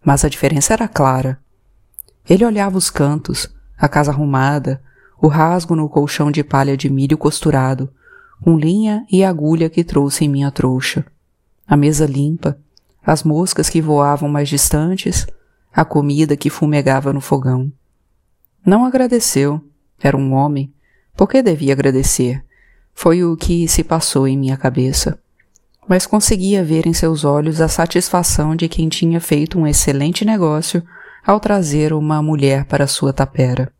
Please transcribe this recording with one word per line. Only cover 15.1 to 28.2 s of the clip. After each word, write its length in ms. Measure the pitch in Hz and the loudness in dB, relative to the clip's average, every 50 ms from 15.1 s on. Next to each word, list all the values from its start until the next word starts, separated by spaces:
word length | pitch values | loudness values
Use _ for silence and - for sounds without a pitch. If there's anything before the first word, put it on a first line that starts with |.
| 87 - - - - - _ _ _ _ _ _ _ | -2 -2 -2 -4 -8 -14 _ _ _ _ _ _ _
a 100 | - 160 | -2 -2
comida 540 | - - 151 143 143 143 147 160 147 147 147 | 0 0 0 0 0 2 0 2 2 0 -2
que 140 | - - | -2 -4
fumegava 600 | - - 160 151 147 147 135 131 135 135 143 139 | -2 0 -2 0 2 2 2 2 0 0 0 -2
no 80 | 139 143 | -4 -4
fogão. 540 | 135 - 170 139 131 131 127 127 131 143 135 _ _ _ _ _ _ _ _ _ _ _ _ _ _ _ _ _ _ | -2 -2 -2 0 0 0 -2 -2 -2 -6 -8 _ _ _ _ _ _ _ _ _ _ _ _ _ _ _ _ _ _
Não 220 | 180 190 220 247 | 2 4 4 4
agradeceu. 720 | 254 254 262 254 247 247 240 226 - - 135 139 143 147 156 147 - _ _ _ _ _ _ | 2 2 2 2 2 2 0 0 0 0 0 0 0 0 -4 -6 -12 _ _ _ _ _ _
Era 160 | - 139 143 | -2 0 0
um 180 | 135 139 135 131 | 0 0 0 0
homem. 380 | 131 139 147 147 139 139 135 _ _ _ _ _ _ _ _ _ - | 0 0 0 0 -4 -4 -6 _ _ _ _ _ _ _ _ _ 0
Por 100 | 190 202 | 0 2
que 140 | - 269 | 4 2
devia 320 | 254 214 165 147 139 139 139 | 4 4 0 0 0 0 0
agradecer? 720 | 135 - 139 131 127 139 - - - 123 123 127 135 - _ _ _ _ _ _ _ _ _ _ | 2 2 2 2 2 0 0 0 0 0 -2 -2 -6 -8 _ _ _ _ _ _ _ _ _ _
Foi 300 | - - 175 165 180 180 | 0 2 2 4 4 2
o 120 | 170 165 | 0 -2
que 320 | 160 - - 175 170 165 160 | -2 0 0 0 0 0 0
se 160 | - - 160 | 0 0 0
passou 440 | - 165 165 - - - 135 135 135 | 0 -2 -2 -2 0 0 0 2 2
em 100 | 135 139 | 0 0
minha 180 | 135 131 135 | 0 -2 -2
cabeça. 600 | 135 - 131 127 131 127 131 - - - - - - _ _ _ _ _ _ _ _ _ _ _ _ _ - | -2 -2 -2 0 0 -2 0 -2 -2 -4 -4 -6 -8 _ _ _ _ _ _ _ _ _ _ _ _ _ 0
Mas 180 | 185 185 - | 0 0 0
conseguia 580 | - - 214 208 - 226 196 185 190 208 196 180 | 0 0 0 2 0 0 0 0 0 0 0 0
ver 220 | 151 156 160 160 | 0 0 0 0
em 80 | 165 165 | 0 0
seus 320 | - - 165 160 151 147 | 0 0 0 0 0 0
olhos 340 | 147 143 147 147 156 156 160 | 0 0 2 0 -2 0 0
a 80 | 160 156 | 0 0
satisfação 880 | - - 165 165 - 175 170 - - 180 | 2 -2 -2 0 0 -2 -2 0 -2 0